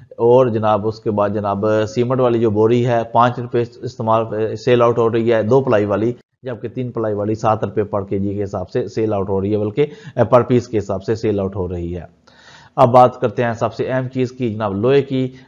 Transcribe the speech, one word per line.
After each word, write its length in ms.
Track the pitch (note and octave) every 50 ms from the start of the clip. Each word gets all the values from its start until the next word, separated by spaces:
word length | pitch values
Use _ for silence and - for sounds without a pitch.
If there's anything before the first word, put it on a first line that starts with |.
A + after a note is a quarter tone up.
| C3+ _ - -
और 300 | A#2 A#2 B2 B2+ C3 B2
जनाब 360 | A2 A2+ G#2+ G#2+ G#2+ G#2 G2
उसके 240 | A2 A2 - - A#2
बाद 240 | G#2 G#2 G#2 G2+ G2+
जनाब 280 | G#2+ G#2 G2+ G2+ G2 G#2
सीमेंट 540 | A2 G#2+ G#2+ A2 G#2+ - B2 A#2+ A#2+ C3 B2+
वाली 180 | C3 A#2+ A#2 A#2
जो 120 | A#2 A2+
बोरी 320 | G2+ G#2 A2 A2 A#2+ B2 A#2+
है 220 | B2+ A#2+ A#2 A2+
पाँच 340 | A2+ - A2+ A#2+ B2 A#2+ -
रुपये 240 | A#2+ A#2+ - A#2+ A#2+
इस्तेमाल, 640 | A2+ - - - A#2 - - A#2+ A2 A2 A2+ A2+
अ, 300 | A2+ A2 G#2+ A2 G#2+ A2
सेल 280 | G#2+ - - B2 A#2+ A#2
आउट 160 | A#2 A#2 A#2
हो 100 | A#2 A2+
रही 200 | A2 A#2 A2+ A#2
है 160 | A#2 A2 G#2
दो 160 | G#2+ B2+ C3+
प्लाई 240 | C3 C3 A#2 G#2 G#2
वाली, 320 | G2+ G2+ G2 A2 A#2+ A#2+ - _ _ _ _ -
जबकि 240 | B2+ B2 G#2+ A#2 A2
तीन 220 | - C3 B2+ B2
प्लाई 240 | A#2+ A#2+ A2+ G#2+ G#2
वाली 200 | G2+ G#2 G#2+ A2+
सात 300 | A2 - A2+ A2 G#2+ -
रुपये 200 | G2+ G2 A2 G#2
per 240 | G2 - G#2 F#2+ F#2+
केजी 260 | A2 G2 G2 G2+ G2
के 60 | G#2
हिसाब 260 | G2+ F#2 F#2+ G2 F#2
से 220 | - - B2 A2 F#2+
सेल 260 | - A#2 A2 G#2+ G#2+
आउट 140 | G2+ F#2+ G2
हो 120 | G2 G2
रही 120 | F#2+ G2+ G#2+
है, 60 | G#2
बल्कि, 240 | G#2 G#2+ G#2+ - D3
अ, 420 | D3+ D3 - - D3+ - - A#2
per 180 | G#2+ C3 B2 A#2
piece 240 | - B2+ A#2+ A2
के 100 | - -
हिसाब 240 | G#2+ F#2+ - G2+ F#2+
से 160 | - - A2+
सेल 240 | G#2+ - A2 G2+ G2+
आउट 160 | G2 F#2+ G2
हो 100 | G#2 F2+
रही 260 | F2 F2+ F2 E2+ E2+ F2
है। 160 | F2 - - _ _ _ _ _ _ _ - - - - - _ -
अब 100 | C3+ A#2+
बात 280 | A#2 B2+ B2+ - D3
करते 260 | - - A#2+ A#2+ - B2
हैं 120 | A#2 A2+
सबसे 320 | G2+ A#2+ A2 A2 - B2+
अहम 220 | F#2+ C3 C3 C3 B2
चीज़ 260 | - C3 B2+ A#2+ B2+
की 200 | - C3 A#2 G#2
जनाब 200 | G#2+ A2+ G#2 G2
लोहे 280 | G2 G#2 B2+ C3+ C#3 B2+
की। 300 | - C3+ C3 C3 B2+ B2+ - -